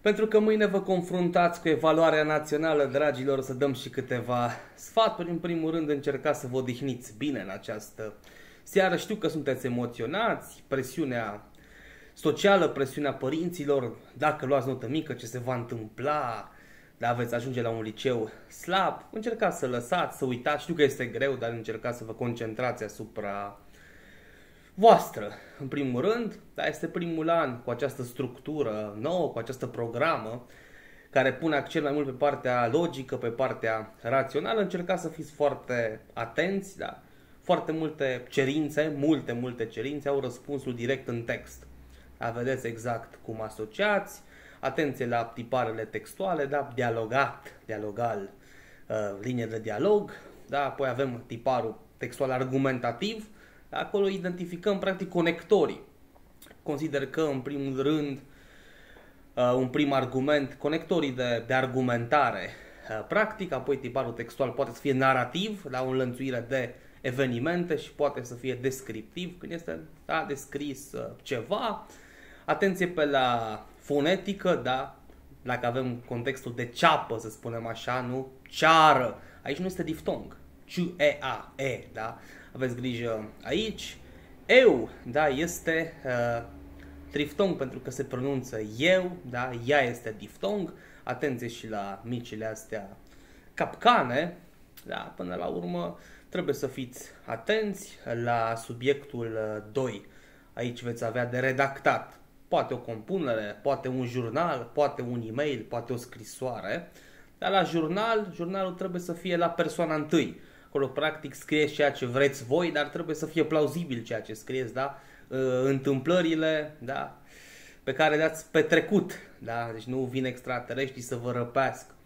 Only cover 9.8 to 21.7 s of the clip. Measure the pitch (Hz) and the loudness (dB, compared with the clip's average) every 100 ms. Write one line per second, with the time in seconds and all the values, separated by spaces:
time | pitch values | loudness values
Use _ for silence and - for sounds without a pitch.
9.8 | 120 - 117 180 226 147 - - - 131 | -2 -4 -4 0 0 0 -6 -20 -4 -2
10.8 | 127 - 147 120 110 104 - - - - | -2 -2 -2 -2 -4 -8 -14 -20 -20 -20
11.8 | - - - - 160 147 202 196 156 - | -20 -20 -20 -2 0 4 6 6 6 2
12.8 | 135 - 143 - 131 160 175 175 143 139 | -2 0 -2 -2 -2 0 -2 -4 2 2
13.8 | 123 110 - - 147 151 127 139 123 127 | 2 -8 -16 -2 0 0 2 2 2 -4
14.8 | 117 151 151 120 113 123 120 127 117 117 | -2 -4 -4 -8 -8 -8 -4 -4 -4 -8
15.8 | 107 - 131 151 131 110 98 - - - | -10 -6 -2 0 -2 -6 -10 -20 -20 -20
16.8 | - _ 117 120 120 120 123 123 117 113 | -20 _ 0 0 0 -2 -2 -2 -2 -2
17.8 | 110 107 135 120 110 - - - - 185 | -4 -2 0 0 -2 -6 -20 -14 -2 2
18.8 | 175 - - 208 220 226 190 165 131 120 | 2 -2 -10 -6 -4 2 0 2 -2 -2
19.8 | 120 180 147 - 131 120 151 147 - 170 | 0 0 0 -2 -2 0 0 -2 -2 4
20.8 | 139 - 120 117 135 127 117 117 110 | 4 4 -4 0 0 0 -2 -4 -6